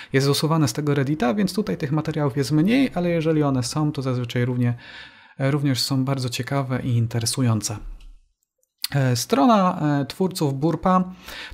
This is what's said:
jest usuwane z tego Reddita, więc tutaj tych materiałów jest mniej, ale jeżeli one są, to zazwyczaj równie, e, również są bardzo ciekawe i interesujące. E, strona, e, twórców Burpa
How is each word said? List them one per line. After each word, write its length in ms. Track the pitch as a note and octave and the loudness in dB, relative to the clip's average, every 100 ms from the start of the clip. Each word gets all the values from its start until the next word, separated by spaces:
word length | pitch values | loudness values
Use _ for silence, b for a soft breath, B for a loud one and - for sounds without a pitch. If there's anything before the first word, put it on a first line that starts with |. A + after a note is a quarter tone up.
| B | B
jest 140 | C3+ C#3 | 0 2
usuwane 400 | C#3 D#3 D#3+ D3 | 2 2 2 2
z 60 | |
tego 200 | - D3 | 0 0
Reddita, 400 | C#3+ C3+ D3+ A#3+ | 0 0 0 0
więc 200 | G#3+ F#3+ | 0 0
tutaj 240 | - G3+ E3+ | -2 -4 -2
tych 140 | D3 | -2
materiałów 460 | D3+ D#3 D#3 D3 C3+ | -2 -2 -2 -2 0
jest 140 | C3 | 0
mniej, 400 | D3+ F3 B3+ C4 F3+ | 2 4 4 2 0
ale 140 | F3 | 0
jeżeli 340 | E3+ D#3 D#3 | 0 2 2
one 200 | C#3+ C3 | 2 0
są, 280 | B2 D#3 D3+ | -2 -2 -2
to 100 | D3 | -2
zazwyczaj 440 | C3 B2+ A#2+ B2 B2 | -2 -2 -2 0 0
równie, 280 | B2 B2 A#2+ B B B B B B | 2 0 0 B B B B B B
e, 140 | C3+ | -2
również 300 | C#3+ C#3+ B2+ | 0 0 0
są 240 | - C3+ C3 | 0 0 0
bardzo 240 | C#3 B2 | -2 -4
ciekawe 520 | - A#2+ C#3 C3 B2+ | -6 -4 -4 -2 -2
i 160 | - A#2 | 0 0
interesujące. 800 | A2 A#2+ A2+ - B2+ A2 - G#2 - - - - _ _ _ _ _ _ - C#3+ | 0 -2 -2 0 2 2 -2 -8 -10 -14 -18 -20 _ _ _ _ _ _ -4 0
E, 200 | C3 B2 | 2 0
strona, 640 | - A#3+ C4+ G#3+ F#3 F3+ D3+ C#3+ | 0 4 6 6 4 2 0 0
e, 40 | C#3 | -2
twórców 480 | - F#3 F3+ D3+ | -2 -2 0 -2
Burpa 500 | C3+ D#3 E3 F#3+ F#3 F3+ B B B B | 0 -2 0 2 2 0 B B B B